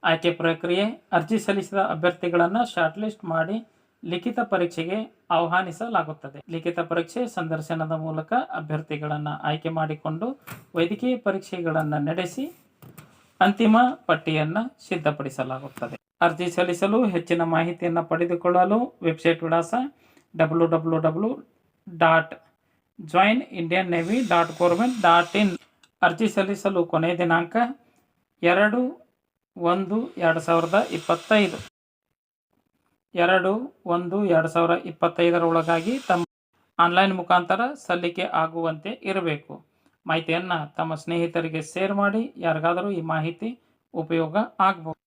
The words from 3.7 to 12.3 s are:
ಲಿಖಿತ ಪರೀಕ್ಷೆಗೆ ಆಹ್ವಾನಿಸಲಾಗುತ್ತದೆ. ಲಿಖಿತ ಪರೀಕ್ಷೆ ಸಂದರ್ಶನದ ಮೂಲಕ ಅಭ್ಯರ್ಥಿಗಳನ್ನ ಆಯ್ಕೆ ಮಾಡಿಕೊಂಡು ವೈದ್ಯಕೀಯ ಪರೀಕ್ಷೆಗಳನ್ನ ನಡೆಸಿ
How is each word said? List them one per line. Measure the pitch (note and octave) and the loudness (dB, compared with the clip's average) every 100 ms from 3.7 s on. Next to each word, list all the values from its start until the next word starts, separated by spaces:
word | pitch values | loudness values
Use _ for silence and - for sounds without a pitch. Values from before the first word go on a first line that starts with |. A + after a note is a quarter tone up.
| _ _ _ E3+ | _ _ _ -6
ಲಿಖಿತ | F3 A#3+ A#3 | -4 -4 -4
ಪರೀಕ್ಷೆಗೆ | A3+ F#3+ F3 F3 E3 G3+ A3 _ _ | -2 0 0 -2 -4 -4 -6 _ _
ಆಹ್ವಾನಿಸಲಾಗುತ್ತದೆ. | E3 E3+ F3+ F#3 D#3+ A#3 G#3 D#3 D#3 C#3 C#3+ - | 0 2 0 -2 -6 -4 -2 -2 -8 -14 -18 -12
ಲಿಖಿತ | E3 E3 F3 | -6 -4 -4
ಪರೀಕ್ಷೆ | E3+ E3+ E3+ - B3 | -2 -2 -4 -4 -6
ಸಂದರ್ಶನದ | - E3 D#3+ D3+ E3 D#3 | -4 -4 -6 -6 -6 -4
ಮೂಲಕ | D#3+ D#3+ D#3+ D#3 | -4 -4 -6 -2
ಅಭ್ಯರ್ಥಿಗಳನ್ನ | A#3+ - C#3 D3+ D3+ D#3 D3+ D3+ D3+ D3 | -4 -2 -8 -6 -6 -6 -8 -6 -6 -6
ಆಯ್ಕೆ | D3 D3+ D#3 E3 | -6 -4 -4 -4
ಮಾಡಿಕೊಂಡು | D#3+ D#3 D3+ D#3+ D#3+ A3+ C#4 - - - F3 | -4 -4 -4 -6 -4 -6 -8 -14 -20 -8 -2
ವೈದ್ಯಕೀಯ | E3+ G#3 B3 B3+ | -2 0 -2 -2
ಪರೀಕ್ಷೆಗಳನ್ನ | G#3 F#3+ - F#3 E3+ D#3+ D#3 D3 C#3+ | -2 -4 -4 -6 -2 0 0 -2 -2
ನಡೆಸಿ | E3+ F3 | -2 -4